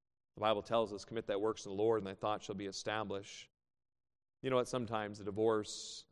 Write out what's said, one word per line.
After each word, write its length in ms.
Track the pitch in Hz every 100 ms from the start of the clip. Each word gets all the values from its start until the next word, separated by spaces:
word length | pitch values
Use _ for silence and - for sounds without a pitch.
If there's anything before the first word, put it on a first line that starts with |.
| _ _ _ -
The 60 |
Bible 220 | 107 104
tells 280 | 95 117 107
us, 140 | 101 -
"Commit 220 | 113 110
thy 80 | 101
works 260 | 107 107
to 80 | 101
the 60 | 98
Lord, 240 | 110 110
and 80 | 98
thy 80 | 98
thoughts 300 | 107 104 -
shall 100 | 98
be 100 | 101
established." 840 | 95 - 107 104 98 98 - - _ _ _ _ _ _ _ _ _
You 80 | 131
know 60 | 127
what? 120 | 120
Sometimes 520 | 127 113 110 104 104
the 40 |
divorce, 800 | 104 101 110 110 104 - - - -